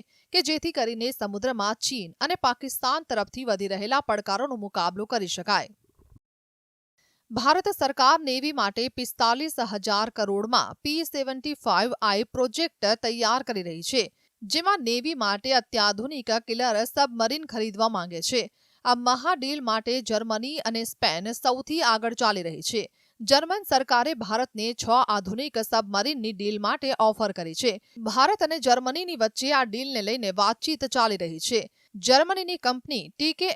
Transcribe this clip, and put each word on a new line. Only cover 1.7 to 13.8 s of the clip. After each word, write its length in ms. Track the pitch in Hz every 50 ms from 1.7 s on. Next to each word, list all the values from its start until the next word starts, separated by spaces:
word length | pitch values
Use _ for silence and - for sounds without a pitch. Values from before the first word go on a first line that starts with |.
| 226
ચીન 380 | - - - 269 240 185 165 - -
અને 140 | 233 311 359
પાકિસ્તાન 720 | - - 254 247 - - 262 - - - 254 277 320 320 -
તરફથી 360 | 254 214 202 - - 247 262
વધી 220 | 240 202 185 202
રહેલા 320 | 190 196 190 196 220 262 285
પડકારોનો 540 | 285 - 214 208 - - 196 208 262 285 262
મુકાબલો 500 | 220 202 202 - 196 170 175 185 196 214
કરી 220 | - 247 226 196
શકાય. 480 | 170 - 185 170 208 202 175 139 - - _ _ _ _ _ - _ - - _ _ _ _ _ _ _ _ _ _ _ _ _ _ _ _ _ _ _ _ _ -
ભારત 360 | 233 240 233 277 320 370 - 403
સરકાર 500 | 403 - 277 269 277 - 262 269 311 320 320
નેવી 280 | 269 254 262 254 302
માટે 320 | 285 262 214 202 202 226 240 262
પિસ્તાલીસ 680 | - 262 247 - - - 233 226 240 262 311 320 - - 233 190
હજાર 360 | 208 202 190 220 202 202 220 233
કરોડમાં 640 | - - 208 202 196 202 208 226 254 214 123 101 160 - -
પી 180 | 285 302 320 330
સેવન્ટી 500 | - - 285 269 262 262 262 - 302 294
ફાઈવ 400 | - - 233 185 180 214 247 - -
આઈ 220 | - 202 196 202 233
પ્રોજેક્ટ 640 | - - 254 247 254 214 302 339 320 - _ 220 202 226 226
તૈયાર 400 | - 226 233 233 226 214 233 262 269
કરી 200 | - 226 196 175
રહી 180 | 170 160 165